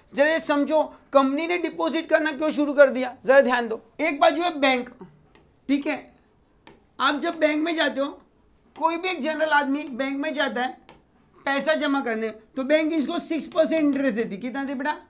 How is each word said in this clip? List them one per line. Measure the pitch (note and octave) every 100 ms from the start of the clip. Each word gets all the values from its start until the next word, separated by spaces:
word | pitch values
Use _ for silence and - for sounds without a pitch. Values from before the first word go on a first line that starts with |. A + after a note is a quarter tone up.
| _
जरा | G#3+ D4+
ये | D#4+
समझो, | - C#4+ C#4+ D#4 D4 - _
कंपनी | C#4 C4+ C#4+ E4
ने | F4+
डिपॉजिट | E4 E4 E4 D#4+ D#4+
करना | D#4+ D#4
क्यों | C4+ D4+
शुरू | C4 D4
कर | C#4 C4+
दिया, | B3 B3 - G3
जरा | C#4
ध्यान | B3 B3 A#3
दो। | A3 - -
एक | D#4+ C#4+
बाजू | E4+ D4+
है | F4 D4+
बैंक, | C#4 B3 A#3+ - - _ _ - _ _ -
ठीक | C#4 D4+
है, | C4 - _ _ _ _ _ - - _ -
आप | C4 C#4+
जब | E4+ E4
बैंक | D4+ D4+
में | E4 D#4+
जाते | C#4+ C4
हो, | C#4+ - _ _ _ _ _ -
कोई | D#4+ E4+
भी | F#4
एक | F4
जनरल | D#4 D4+ D#4
आदमी | D4 C4+ C#4+
बैंक | D4+ A#3 C4+ C#4
में | D#4
जाता | C#4+ C4+ A#3
है | B3+ - - - _ _ _ _ C#4
पैसा | C#4 D4+
जमा | C#4+ D4 C#4
करने, | A#3 A3 A3
तो | - - C4
बैंक | C4 D#4 D#4
इसको | E4 B3+ E4+
सिक्स | - D#4+ -
परसेंट | E4 D#4 D#4+
इंटरेस्ट | C#4+ C4+ C4+ G#3+
देती। | F#3 F#3
कितना | A#3+ C#4
देती | C4+ C4+
बेटा? | D4 D#4+